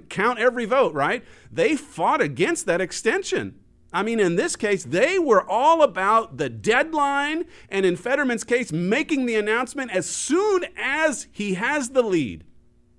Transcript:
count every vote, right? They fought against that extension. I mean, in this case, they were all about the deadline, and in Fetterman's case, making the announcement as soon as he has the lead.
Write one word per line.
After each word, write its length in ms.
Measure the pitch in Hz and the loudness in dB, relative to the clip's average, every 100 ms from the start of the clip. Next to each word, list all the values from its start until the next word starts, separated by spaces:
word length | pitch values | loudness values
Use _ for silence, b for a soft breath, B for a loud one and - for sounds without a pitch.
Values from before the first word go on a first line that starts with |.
| - | -6
count 300 | - 214 240 | 0 0 2
every 260 | 240 240 220 | 0 0 -2
vote, 300 | 254 254 151 | 2 2 2
right? 280 | 143 233 B B B | -2 -2 B B B
They 240 | 120 214 311 | 0 0 0
fought 440 | - - 185 302 | -4 -2 0 0
against 460 | 240 127 220 339 - | -2 -2 -2 -2 -2
that 160 | 175 | -2
extension. 800 | 185 - 220 370 392 349 104 92 _ _ _ | -2 -4 -2 -2 -2 -4 -4 -12 _ _ _
I 120 | 175 | -4
mean, 160 | 208 226 | -2 2
in 160 | 185 170 | 2 2
this 200 | - - | -2 -2
case, 280 | 208 196 | -2 -2
they 340 | 113 165 277 381 | -2 0 2 2
were 260 | 311 208 - | 4 4 4
all 320 | 208 285 330 | 2 4 6
about 560 | 294 190 190 226 220 127 | 4 2 2 2 0 -4
the 100 | 139 | -6
deadline, 1000 | 113 101 240 320 311 277 277 285 330 349 B B | -4 0 2 2 0 0 0 -2 -4 -6 B B
and 180 | 196 190 | 0 0
in 80 | 175 | 0
Fetterman's 480 | 240 277 269 233 | -2 0 0 -2
case, 280 | - 240 240 | 0 -2 0
making 540 | 151 175 240 320 285 247 | -2 0 0 0 -2 0
the 80 | |
announcement 560 | 220 208 226 254 285 233 | 0 0 -2 -2 -6 -4
as 180 | 190 185 | -4 -4
soon 580 | - - 320 427 381 349 - | -6 0 2 2 0 -2 -6
as 480 | 240 294 311 254 - | -4 0 0 -2 -10
he 240 | - 208 180 | -6 -4 -2
has 340 | 233 294 240 | 0 -2 -2
the 140 | 262 | -2
lead. 400 | 226 180 123 80 - - _ _ _ | 0 0 -2 -6 -16 -20 _ _ _